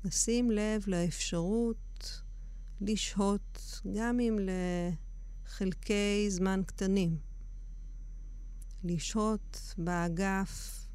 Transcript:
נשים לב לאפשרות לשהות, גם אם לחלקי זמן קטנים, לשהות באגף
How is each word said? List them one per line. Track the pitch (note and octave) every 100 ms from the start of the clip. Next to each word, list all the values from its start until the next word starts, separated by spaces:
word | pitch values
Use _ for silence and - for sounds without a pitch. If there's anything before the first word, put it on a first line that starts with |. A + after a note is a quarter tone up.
נשים | F#3 - - A#3+ B3
לב | G#3 G#3+ G#3+ G3+
לאפשרות | F3+ F3 - - E3+ F3 A3 A#3 A3+ - - - - - - - - - -
לשהות, | G3+ G#3 - G3 G3 G3+ - - - - F#3+ G3+
גם | A#3 A#3+
אם | A#3 G#3+ F#3+ F#3 F3+ F3 F3 E3 - - - - -
לחלקי | - F#3+ - - G#3 G3+ G3+ G#3
זמן | F3+ F#3+ F#3+ F#3
קטנים, | - F#3+ G3 E3+ D#3+ - - - - - - - - - - - - - - - -
לשהות | F3+ E3+ - A3 G#3+ G#3+ - - - -
באגף | E3+ F3 E3+ E3 G3 F#3+ F#3+ - - - -